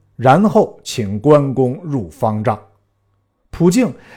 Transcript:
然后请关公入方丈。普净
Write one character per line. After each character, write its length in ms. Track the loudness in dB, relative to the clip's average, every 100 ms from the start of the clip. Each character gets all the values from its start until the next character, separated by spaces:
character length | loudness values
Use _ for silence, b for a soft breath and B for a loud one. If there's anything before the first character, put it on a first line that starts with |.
| _ -2
然 320 | 2 4 4
后 320 | 2 0 -4
请 340 | -12 -8 -6 -2
关 340 | 4 4 2
公 240 | -2 -2 -4
入 260 | -8 -8 -8
方 340 | -6 -4 -2
丈。 160 | -4 -6 -10 _ _ _ _ _ _ _ _
普 180 | -2 0
净 240 | 2 -2 B B